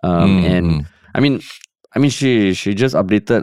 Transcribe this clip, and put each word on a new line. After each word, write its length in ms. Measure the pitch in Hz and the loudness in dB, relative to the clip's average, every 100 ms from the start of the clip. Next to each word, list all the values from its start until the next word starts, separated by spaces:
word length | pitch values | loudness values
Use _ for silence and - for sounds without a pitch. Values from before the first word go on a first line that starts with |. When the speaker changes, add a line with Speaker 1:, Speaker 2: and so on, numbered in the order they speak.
Speaker 1:
Um, 380 | 90 87 92 95 | -2 0 2 2
Speaker 2:
Mm, 40 | 82 | 2
Speaker 1:
and 200 | 90 85 | 0 0
Speaker 2:
mm. 140 | 78 73 _ - | -2 -4 _ -10
Speaker 1:
I 60 | - | -2
mean, 220 | 143 127 - - - _ _ | -2 -2 -8 -20 -20 _ _
I 60 | - | -2
mean, 100 | 139 | 0
she, 440 | - 139 117 98 | 0 0 2 2
she 200 | 90 98 | 0 -4
just 220 | 101 131 135 | -2 0 0
updated 460 | 95 104 - 117 | 0 0 0 -2